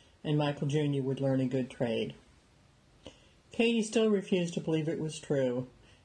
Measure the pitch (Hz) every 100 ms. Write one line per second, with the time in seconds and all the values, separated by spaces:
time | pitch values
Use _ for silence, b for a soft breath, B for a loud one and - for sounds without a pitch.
0 | B B 151 151 147 147 147 151 147 139
1 | 131 135 135 131 131 131 123 - 120 113
2 | 107 - - - _ _ - _ _ -
3 | B B B B _ - 233 233 214 233
4 | 220 202 196 185 170 170 160 160 156 165
5 | 156 147 - 139 131 123 127 - b b